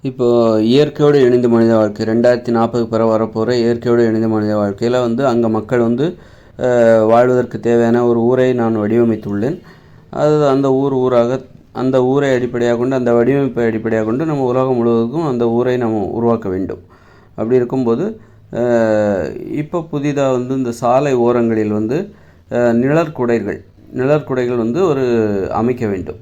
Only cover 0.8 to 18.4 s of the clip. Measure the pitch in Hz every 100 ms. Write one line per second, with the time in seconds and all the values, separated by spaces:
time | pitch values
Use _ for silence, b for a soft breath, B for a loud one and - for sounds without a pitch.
0.8 | 147 147 147 143 123 123 123 117 113 113
1.8 | 107 104 110 110 120 123 - 117 117 120
2.8 | 117 113 113 110 113 110 110 123 117 120
3.8 | 120 120 117 110 113 110 107 107 101 98
4.8 | 117 127 123 117 139 117 113 110 107 123
5.8 | 117 120 160 - B B B - 127 123
6.8 | 117 113 110 113 127 127 120 110 113 117
7.8 | 117 117 120 117 117 127 127 123 113 113
8.8 | 104 117 117 107 101 101 117 180 B B
9.8 | B B B - 147 151 147 135 139 131
10.8 | 139 135 127 123 117 131 - - - 113
11.8 | 131 131 127 139 139 127 123 120 120 117
12.8 | 120 135 120 120 120 139 135 120 117 110
13.8 | 110 113 110 127 160 147 127 127 131 123
14.8 | 117 117 117 147 160 123 117 117 123 123
15.8 | 117 110 92 - 117 113 101 92 92 -
16.8 | - b b b b - 110 127 123 135
17.8 | 120 117 202 220 B B